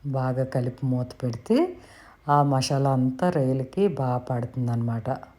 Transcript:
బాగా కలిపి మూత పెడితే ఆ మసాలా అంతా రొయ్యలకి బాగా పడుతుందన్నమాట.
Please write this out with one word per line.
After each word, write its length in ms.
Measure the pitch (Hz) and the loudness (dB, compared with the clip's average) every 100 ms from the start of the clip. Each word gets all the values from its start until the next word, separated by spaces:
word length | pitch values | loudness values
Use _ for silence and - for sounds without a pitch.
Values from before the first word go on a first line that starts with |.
బాగా 380 | 143 135 127 127 | -4 -2 -2 -2
కలిపి 420 | 131 131 123 - | -2 -2 -4 -4
మూత 220 | 131 127 123 - | -2 -2 -2 -6
పెడితే 540 | 127 117 - 240 359 359 - - - - - | -6 -6 0 2 2 -4 -20 -20 -20 -12 2
ఆ 140 | 147 | 4
మసాలా 500 | 143 135 131 139 139 | 4 2 2 2 2
అంతా 360 | 131 131 127 180 | 4 2 2 0
రొయ్యలకి 580 | 170 131 131 131 - 202 | 2 0 0 -2 0 0
బాగా 300 | 139 131 127 | 0 -2 -2
పడుతుందన్నమాట. 960 | - 123 120 127 120 113 117 117 117 135 - | -2 -4 -4 -4 -2 0 -2 -2 -4 -6 -8